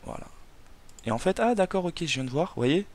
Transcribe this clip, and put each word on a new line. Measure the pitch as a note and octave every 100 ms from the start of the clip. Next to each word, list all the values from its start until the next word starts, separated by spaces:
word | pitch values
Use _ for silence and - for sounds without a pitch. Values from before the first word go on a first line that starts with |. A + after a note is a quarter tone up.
Voilà. | - - - - - - - - - -
Et | -
en | A#2
fait, | F#3+ F#3+
ah | A3+ A3+
d'accord, | F#3 F#3+ F3
ok, | -
je | E3
viens | C3
de | C3
voir, | C3 F#3
vous | -
voyez | B2 D#3+ G3+